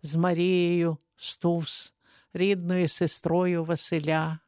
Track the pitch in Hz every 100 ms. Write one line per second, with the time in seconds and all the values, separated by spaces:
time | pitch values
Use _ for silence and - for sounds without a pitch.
0 | 156 160 180 170 180 180 175 175 170 156
1 | _ _ - - 175 175 156 - - _
2 | _ - _ 170 190 196 175 180 170 -
3 | 170 - 170 170 180 170 160 170 - 165
4 | 147 160 160 160